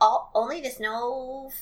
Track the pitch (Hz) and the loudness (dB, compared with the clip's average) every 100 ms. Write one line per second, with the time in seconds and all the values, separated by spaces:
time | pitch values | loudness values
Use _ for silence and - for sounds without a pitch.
0 | 220 254 - 214 233 320 269 240 214 226 | 4 4 0 0 0 -4 -6 -6 -6 -2
1 | 240 262 254 269 269 - | -4 -4 -6 -10 -12 -12